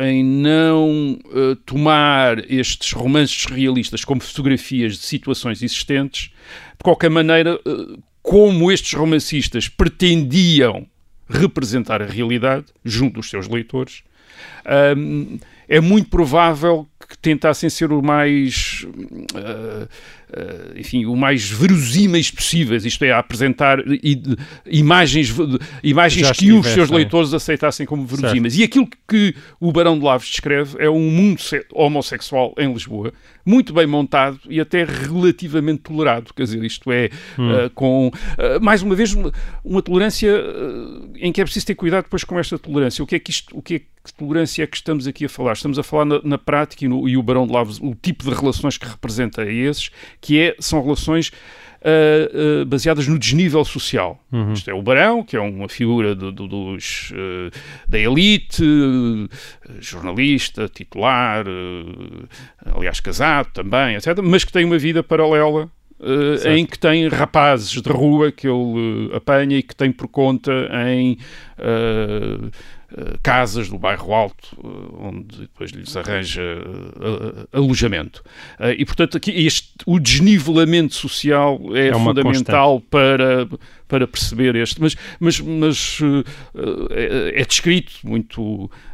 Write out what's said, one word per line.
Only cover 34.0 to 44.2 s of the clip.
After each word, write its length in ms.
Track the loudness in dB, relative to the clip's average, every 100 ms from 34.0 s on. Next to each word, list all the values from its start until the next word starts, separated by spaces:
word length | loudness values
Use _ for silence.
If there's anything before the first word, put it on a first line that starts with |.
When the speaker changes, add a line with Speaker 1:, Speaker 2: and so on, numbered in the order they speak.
| 0 0 0 -2 -6
Speaker 1:
e 120 | -4
até 240 | 0 0
relativamente 960 | -2 -4 -4 2 2 2 -4 -2 0 -2
tolerado, 500 | -4 -2 0 0 -4
quer 100 | -6
dizer, 180 | -6 -4
isto 280 | -6 -6 -2
é, 180 | 0 -2 -6 -12 -4
Speaker 2:
Hum. 140 | 0
Speaker 1:
eh, 180 | 2 0
com, 360 | -2 0 2 0 -2 -4 0
eh, 200 | 0 2
mais 200 | 4 4
uma 120 | 2
vez, 180 | 0 2
uma, 200 | 2 0 -4 -6 -8
uma 180 | -2 -2
tolerância, 480 | 0 0 0 0 0
eh, 960 | 0 -2 -8 -8 -10 -14 -16 -18 -6 -2
em 60 |
que 80 | 0
é 40 |
preciso 220 | -2 -2 -6
ter 80 |
cuidado 300 | -4 0 0
depois 180 | -2 -6
com 140 | -4 -4
esta 200 | -4 -8
tolerância. 440 | -4 0 0 -2
O 40 | -4
que 100 | -4
é 20 |
que 120 | -4
isto, 280 | -8 -8 -16
o 20 |
que 140 | -8
é 40 | -8
que 340 | -8 _ -20
tolerância 480 | _